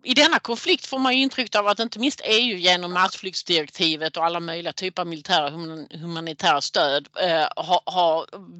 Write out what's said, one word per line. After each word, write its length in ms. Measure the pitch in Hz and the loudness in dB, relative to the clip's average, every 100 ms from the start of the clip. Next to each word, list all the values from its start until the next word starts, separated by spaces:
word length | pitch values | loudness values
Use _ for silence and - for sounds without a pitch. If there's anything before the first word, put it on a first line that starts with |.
i 120 | - | 0
denna 240 | 254 302 320 | 4 4 4
konflikt 480 | - 233 - 359 - | 0 -4 0 -2 -2
får 120 | 262 | 0
man 180 | 262 254 | 2 2
ju 60 | |
intryck 340 | 269 - 233 208 | 2 0 -2 0
av 100 | 208 | 2
att 120 | 208 | 0
inte 200 | 226 214 | -2 -2
minst 220 | 262 - | -2 -2
E 320 | - 220 247 | 0 2 2
U 40 | 185 | 2
genom 360 | 180 180 175 | 2 2 2
massflyktsdirektivet 1200 | 180 185 - 190 180 - 170 151 - 170 156 156 165 | 2 0 0 -10 -8 0 0 0 -2 0 0 -4 -2
och 80 | |
alla 160 | 165 170 | -2 -2
möjliga 320 | 170 165 170 | -4 -6 -8
typer 300 | - 185 185 | -6 -6 -4
av 60 | 175 | -6
militära 420 | 165 147 180 143 | -6 0 0 0
human-, 360 | 156 165 160 147 | -4 -8 -10 -14
humanitära 680 | 160 170 165 165 156 185 147 | -12 -10 -8 -8 -2 2 2
stöd, 480 | - - 151 139 143 - | 2 0 2 0 -2 -2
eh, 260 | 175 165 151 - | 0 2 0 -2
har, 240 | 160 180 | 0 0
har 420 | - 180 175 160 - 202 180 170 | 0 2 2 2 -2 -12 -18 -4